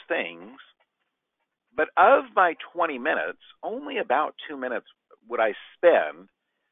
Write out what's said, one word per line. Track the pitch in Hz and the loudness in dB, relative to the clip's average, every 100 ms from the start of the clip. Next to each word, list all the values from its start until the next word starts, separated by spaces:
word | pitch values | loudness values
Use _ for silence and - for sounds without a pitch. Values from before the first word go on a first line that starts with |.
| - | -8
things, | 165 87 85 98 269 - _ _ _ _ _ _ _ _ _ _ | -8 -8 -12 -20 -20 -20 _ _ _ _ _ _ _ _ _ _
but | 123 - - | -6 -4 4
of | 202 285 262 | 6 4 2
my | 214 180 156 - | 2 2 0 -10
twenty | 170 170 131 | -4 -4 -4
minutes, | 143 156 - - _ _ | -4 -4 -4 -10 _ _
only | 165 240 285 254 | -12 -10 -10 -8
about | - 131 147 - - | -2 -2 -2 -6 -16
two | 143 | -10
minutes | 127 110 - _ _ _ 110 | -8 -8 -10 _ _ _ -8
would | 117 | -2
I | 110 95 - | -2 -2 -14
spend | _ 175 117 76 76 98 _ _ _ _ | _ 4 4 2 -6 -20 _ _ _ _